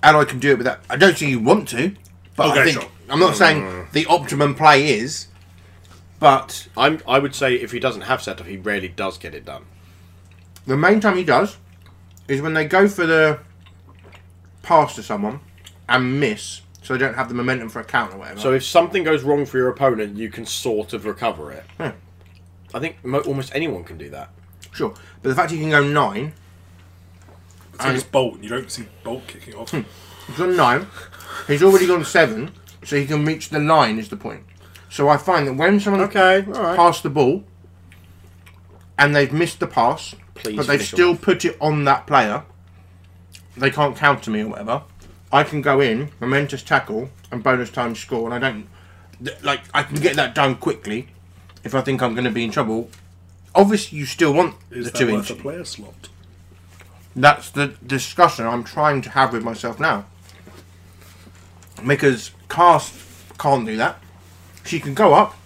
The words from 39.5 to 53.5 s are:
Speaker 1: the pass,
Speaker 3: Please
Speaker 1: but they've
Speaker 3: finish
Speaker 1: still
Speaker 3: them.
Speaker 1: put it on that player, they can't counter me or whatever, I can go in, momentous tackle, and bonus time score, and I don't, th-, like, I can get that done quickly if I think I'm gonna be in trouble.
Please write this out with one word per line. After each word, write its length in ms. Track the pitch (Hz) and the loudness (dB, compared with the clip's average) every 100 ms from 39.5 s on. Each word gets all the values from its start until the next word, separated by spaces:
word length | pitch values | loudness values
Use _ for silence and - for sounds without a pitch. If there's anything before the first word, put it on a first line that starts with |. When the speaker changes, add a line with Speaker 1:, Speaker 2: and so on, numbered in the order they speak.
| - | -2
Speaker 1:
the 80 | 170 | -4
pass, 480 | - 120 156 - - - - | 2 2 0 -8 -18 -20 -12
Speaker 3:
Please 200 | 113 107 | -8 -4
Speaker 1:
but 120 | 139 | 0
they've 120 | 143 | 0
Speaker 3:
finish 120 | 101 | 0
Speaker 1:
still 220 | - 175 | 2 2
Speaker 3:
them. 80 | 175 | 2
Speaker 1:
put 240 | - 175 170 | 0 0 -2
it 120 | - | -2
on 220 | 151 151 139 | -2 0 2
that 220 | 135 - | 0 2
player, 360 | 139 107 120 - - - - - - - - - - - - | 2 2 -2 -10 -20 -20 -20 -20 -20 -20 -20 -20 -20 -20 -2
they 120 | 135 | -2
can't 240 | 147 143 123 | 0 -2 2
counter 360 | 147 139 - | 2 2 -2
me 100 | 107 | -4
or 60 | 107 | -6
whatever, 340 | - 104 131 - - - - - | -8 -6 -6 -6 -20 -20 -20 0
I 120 | 135 | 0
can 180 | 147 151 | 0 -2
go 180 | 139 135 | 0 2
in, 320 | 135 110 143 - | 2 0 -6 -8
momentous 440 | 123 139 147 135 | -2 -2 -2 -8
tackle, 460 | - 139 - 110 131 - - | -2 -2 -2 -8 -8 -16 -14
and 120 | 123 | -4
bonus 260 | 120 127 117 | 0 0 -2
time 260 | - 120 110 | -6 -6 -8
score, 300 | - 123 113 | -8 -6 -4
and 80 | |
I 60 | 120 | -4
don't, 280 | 131 107 98 - - - - - | -4 -6 -16 -20 -20 -20 -20 -14
th-, 140 | 131 - | -14 -8
like, 180 | 147 139 - | -6 -6 -4
I 100 | - | -6
can 140 | 135 147 | -4 -2
get 160 | 165 151 | -2 0
that 180 | 131 | -2
done 220 | 117 135 127 | 0 0 0
quickly 520 | - - - 110 127 - - - - - | -6 -6 -8 -8 -10 -20 -20 -20 -20 -18
if 120 | 110 131 | -6 -4
I 60 | |
think 200 | 127 131 | -2 -2
I'm 140 | 127 113 | -2 -2
gonna 160 | 123 | -4
be 120 | 110 | -2
in 80 | 113 | -4
trouble. 380 | 123 117 113 120 - - - - - - | -4 -4 -4 -6 -16 -20 -20 -20 -20 -2